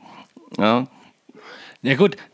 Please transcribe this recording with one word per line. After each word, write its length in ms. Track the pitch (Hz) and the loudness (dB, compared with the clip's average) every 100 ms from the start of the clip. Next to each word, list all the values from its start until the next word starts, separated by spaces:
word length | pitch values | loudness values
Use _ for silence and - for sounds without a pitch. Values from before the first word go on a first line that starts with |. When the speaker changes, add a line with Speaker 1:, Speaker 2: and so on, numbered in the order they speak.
| - - - - - - | -14 -20 -20 -20 -14 -2
Speaker 1:
ja. 280 | 107 120 131 - - _ _ - - - - - | 0 0 -2 -12 -20 _ _ -20 -20 -20 -20 -8
Speaker 2:
Ja 140 | 127 135 | -2 2
gut, 220 | 196 - - | 2 0 -10